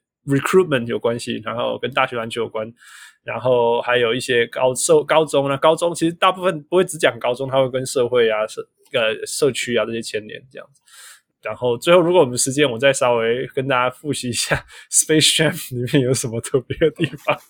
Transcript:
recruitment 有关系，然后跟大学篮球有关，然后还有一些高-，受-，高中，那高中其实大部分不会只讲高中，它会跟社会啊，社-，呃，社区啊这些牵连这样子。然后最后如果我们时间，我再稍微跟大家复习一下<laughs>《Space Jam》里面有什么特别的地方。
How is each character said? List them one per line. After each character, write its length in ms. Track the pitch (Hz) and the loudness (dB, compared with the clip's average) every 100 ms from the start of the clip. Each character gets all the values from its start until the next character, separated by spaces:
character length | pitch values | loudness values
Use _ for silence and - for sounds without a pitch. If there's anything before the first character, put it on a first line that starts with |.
| _ _ 143 | _ _ -2
recruitment 600 | 139 - 190 165 131 117 | -2 2 2 2 0 -2
有 100 | 110 | -2
关 220 | 117 120 | -2 -2
系， 220 | 120 113 | -6 -8
然 100 | 110 | -6
后 240 | 117 120 113 | -6 -6 -4
跟 140 | 123 | -4
大 160 | 139 127 | -2 -2
学 80 | 120 | -4
篮 140 | 113 | -6
球 140 | 117 | -6
有 60 | 110 | -6
关， 240 | 113 113 - - - - _ | -6 -10 -14 -20 -20 -20 _
然 140 | - 117 | -10 -4
后 420 | 127 123 117 120 | 0 2 2 0
还 160 | 123 123 | 0 2
有 160 | 117 | 2
一 80 | 127 | 0
些 260 | - 120 117 | 0 0 0
高-， 260 | 139 131 | 0 -2
受-， 300 | 127 - 156 | 0 2 2
高 220 | 143 151 156 | 4 2 2
中， 240 | 143 139 | 0 0
那 80 | 135 | 2
高 180 | 156 165 | 2 2
中 180 | 170 | 0
其 140 | 170 165 | 0 -2
实 60 | |
大 180 | 170 190 | 2 2
部 100 | 190 | 2
分 220 | 185 156 | -2 -2
不 140 | - 180 | 0 0
会 80 | 180 | 0
只 120 | 160 | 0
讲 220 | 151 117 | 0 0
高 140 | 123 127 | -4 -4
中， 140 | 135 | 0
它 120 | 135 | 0
会 80 | 131 | 0
跟 160 | 127 131 | -2 -4
社 220 | 135 120 | -2 0
会 220 | 123 113 | 2 2
啊， 160 | 107 107 | 0 -4
社-， 180 | - - _ _ | -8 -14 _ _
呃， 320 | 127 110 110 - | -2 -2 -2 -6
社 240 | - 143 | -2 0
区 240 | 117 123 113 | 0 -2 -2
啊 80 | 110 | -2
这 60 | |
些 100 | 113 | -6
牵 240 | - 107 107 | -8 -10 -10
连 160 | - 131 | -18 -18
这 80 | - | -20
样 80 | - | -20
子。 80 | _ _ - - - _ _ | _ _ -20 -20 -20 _ _
然 120 | 107 110 | -12 -4
后 220 | 123 120 | -2 0
最 160 | 170 | 4
后 60 | 180 | 6
如 140 | 165 | 6
果 80 | 180 | 4
我 40 | 131 | 4
们 120 | 123 | 2
时 120 | - | -2
间， 200 | 135 143 | 2 0
我 80 | 113 | 2
再 140 | 139 | 2
稍 220 | 131 123 117 | 4 2 2
微 300 | 113 123 139 | 0 -2 -4
跟 200 | - 131 | -4 -2
大 80 | 127 | 0
家 140 | 127 | 0
复 200 | - 151 | -2 -6
习 160 | 131 123 | -4 -4
一 40 | |
下 220 | 113 - 151 - | -4 -2 -4 -6
<laughs> 160 | - - | -20 -4
《Space 440 | - - 156 - - | 0 2 4 4 2
Jam》 160 | 151 147 - 123 | 0 -2 -8 -8
里 60 | 120 | 0
面 100 | 147 | 2
有 120 | 123 | 2
什 140 | 131 117 | 0 -2
么 120 | 117 | -6
特 180 | - 135 | -2 -4
别 160 | - - | -2 0
的 120 | 156 | 0
地 140 | - 165 | 0 -6
方。 320 | 147 - 143 | -4 -4 -6